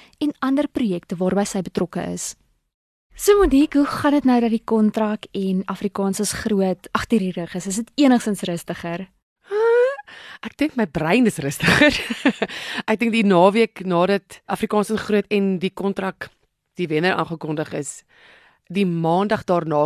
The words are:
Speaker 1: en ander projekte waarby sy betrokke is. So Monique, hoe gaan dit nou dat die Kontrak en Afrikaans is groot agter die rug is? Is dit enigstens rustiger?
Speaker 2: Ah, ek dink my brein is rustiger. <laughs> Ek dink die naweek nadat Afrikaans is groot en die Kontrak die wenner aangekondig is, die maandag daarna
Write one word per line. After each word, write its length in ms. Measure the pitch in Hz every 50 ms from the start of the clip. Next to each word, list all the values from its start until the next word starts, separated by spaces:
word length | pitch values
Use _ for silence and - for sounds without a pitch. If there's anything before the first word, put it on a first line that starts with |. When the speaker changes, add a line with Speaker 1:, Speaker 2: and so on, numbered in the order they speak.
| - _ _ - 302
Speaker 1:
en 80 | 294 285 _
ander 320 | - 262 269 277 294 294
projekte 480 | - - 262 208 180 175 - - 196 165
waarby 240 | 185 185 185 190 202
sy 240 | - - 202 175 -
betrokke 460 | - - 185 170 - 175 165 175 175
is. 240 | 180 - - - _ _ _ _ _ _ _ _ _ _ _ _ _ _ _ - -
So 140 | - - 415
Monique, 420 | 403 392 285 262 269 302 - - 285
hoe 100 | 285 -
gaan 240 | - - - 294
dit 120 | 277 294 277
nou 160 | 262 247 240
dat 100 | 233 233
die 120 | 220 226 -
Kontrak 600 | - 220 220 214 214 208 226 220 208 214 214 - - -
en 280 | 202 196 190 185 185 190
Afrikaans 560 | - 190 - - 202 - - 196 196 190 - 208
is 80 | 196
groot 560 | - - - 226 214 196 190 185 180 180 - -
agter 280 | - - - - 240 220
die 140 | 190 185 175
rug 200 | 185 170 165 -
is? 100 | 185 170 196
Is 80 | 190
dit 160 | 214 233 - _
enigstens 500 | - 294 262 254 233 - 220 202 - - 185
rustiger? 600 | 175 165 - - 165 - - 170 170 175 190 - _ _ _ _ _ _ _ -
Speaker 2:
Ah, 460 | 403 415 440 466 466 480 494 523 554 679 807 - - - - - - - - -
ek 80 | -
dink 220 | - - - - 254
my 60 | 220 165
brein 400 | - 170 151 160 185 247 254 214
is 140 | - - 135
rustiger. 540 | 139 143 - - 165 - - 190 202 - - - - 226 - - 277 - -
<laughs> 520 | - - - - - - - - - -
Ek 100 | 220 -
dink 100 | 240 233
die 140 | 214 226 220 202
naweek 560 | 196 170 175 196 196 226 226 220 - - 180
nadat 560 | 185 180 170 180 190 202 196 - - - - _ -
Afrikaans 460 | 190 - - 214 - 208 202 - 214
is 80 | 196 -
groot 240 | - 214 208 202 - 214
en 220 | 202 196 196 190 175
die 140 | 165 185 -
Kontrak 540 | - 202 196 196 - 190 190 180 - - - _ _ _ _ _ _ _ _ _ -
die 80 | 180 151
wenner 320 | 156 156 170 185 - -
aangekondig 540 | 165 160 165 156 - 156 156 151 151 - -
is, 160 | 156 143 - - - - _ _ _ _ - - _ _ _ _ _ _ -
die 160 | 175 196 202
maandag 600 | 180 170 165 165 160 170 185 202 214 226 - - -
daarna 300 | 180 170 165 156 156 147 147